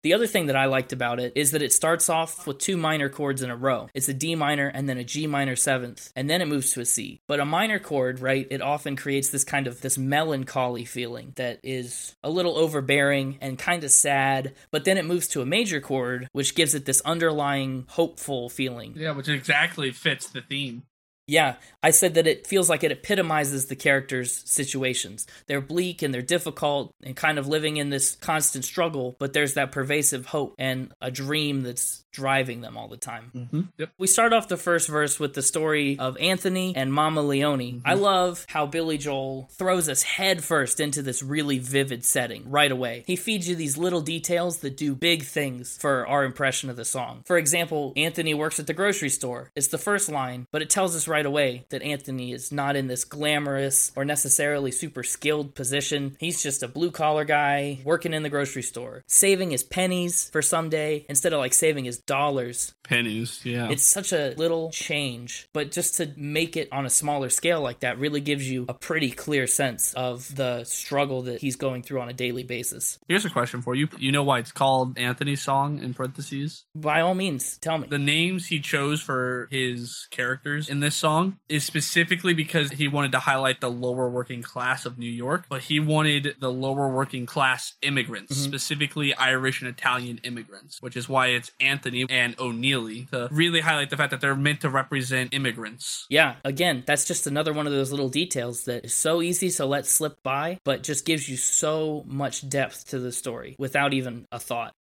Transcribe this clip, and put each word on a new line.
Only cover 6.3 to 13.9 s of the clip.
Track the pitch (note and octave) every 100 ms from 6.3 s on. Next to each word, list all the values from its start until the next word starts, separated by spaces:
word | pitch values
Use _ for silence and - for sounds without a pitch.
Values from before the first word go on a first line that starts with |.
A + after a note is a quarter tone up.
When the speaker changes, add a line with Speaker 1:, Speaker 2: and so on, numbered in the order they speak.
| E3+
Speaker 1:
it | E3
moves | D3 C3
to | -
a | A#2+
C. | - A2 - -
But | C#3+
a | C#3+
minor | E3 A3 G#3
chord, | - C#3+ B2+ B2+
right, | C3 C3+ B2+
it | C3+
often | B2+ D3 D3+ C#3
creates | D3 C#3 C3+
this | C#3
kind | - C#3+ C3
of, | A#2+
this | C3+ C3
melancholy | C3 D3 D#3+ C#3 C3 C#3 B2 A#2+ A#2
feeling | B2 A#2+ A#2+ B2 C3
that | B2 A#2
is | - C3 B2 - - -
a | -
little | F3 F3 D3+
overbearing | D#3+ D3+ C3+ C#3+ C#3+ C#3 C3+ C#3
and | C3+ C3
kinda | - F3
sad, | D3